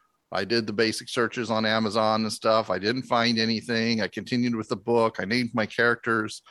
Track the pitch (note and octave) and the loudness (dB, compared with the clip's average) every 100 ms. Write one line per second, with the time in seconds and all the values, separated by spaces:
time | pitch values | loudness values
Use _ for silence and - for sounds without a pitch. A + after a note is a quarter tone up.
0 | _ _ - F2+ G2 A#2 A2 G#2 A2+ G#2+ | _ _ -8 -6 0 0 0 0 0 0
1 | B2 - A2+ - A2 A2 A2 A2 A2 A2+ | -6 -2 -2 -2 -2 0 2 2 2 2
2 | A2 A2 A2 - A2+ A2 G#2+ F#2 G2+ B2+ | 2 2 0 -2 2 2 2 -2 0 -2
3 | B2 A#2+ A#2 A2+ A2+ A2 - A2+ A2+ A2+ | 0 2 2 2 0 -2 -2 -2 0 0
4 | F#2+ - F#2+ B2 B2 A2+ G#2+ G#2+ A2 A#2 | -2 -6 -4 -2 0 -2 -4 -6 2 4
5 | A2+ - F#2+ A#2+ A#2+ A#2 G#2 - A#2 A#2 | 4 0 -2 0 0 -2 -2 2 2 2
6 | A#2+ A2+ G#2+ - - | 0 0 -2 -8 -18